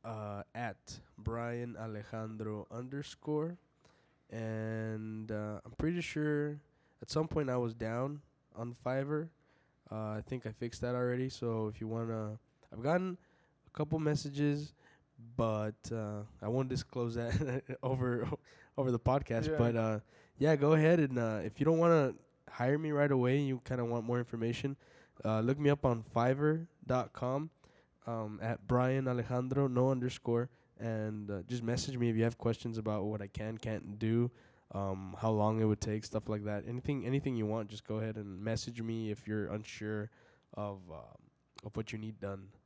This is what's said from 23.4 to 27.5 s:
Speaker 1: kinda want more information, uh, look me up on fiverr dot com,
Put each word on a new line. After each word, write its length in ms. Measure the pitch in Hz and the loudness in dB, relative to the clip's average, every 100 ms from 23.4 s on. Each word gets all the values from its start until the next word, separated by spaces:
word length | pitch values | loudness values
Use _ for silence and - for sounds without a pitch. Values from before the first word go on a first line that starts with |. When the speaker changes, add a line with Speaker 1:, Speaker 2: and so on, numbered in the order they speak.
| 139 127 - | 2 -2 -2
Speaker 1:
kinda 180 | 127 117 | -2 0
want 200 | 117 113 | 0 0
more 140 | 123 | 0
information, 560 | 120 117 113 120 139 139 - - - - 110 | 0 -2 0 0 -4 -6 -14 -20 -20 -6 0
uh, 140 | 110 | 2
look 180 | 117 139 | 2 4
me 120 | 147 | 4
up 140 | 143 131 | 4 2
on 180 | 117 113 117 | 2 0 2
fiverr 520 | 123 135 151 160 165 _ - | 4 4 2 2 -4 _ 0
dot 260 | 127 117 | 0 0
com, 360 | - 127 139 160 | -4 -2 -2 -4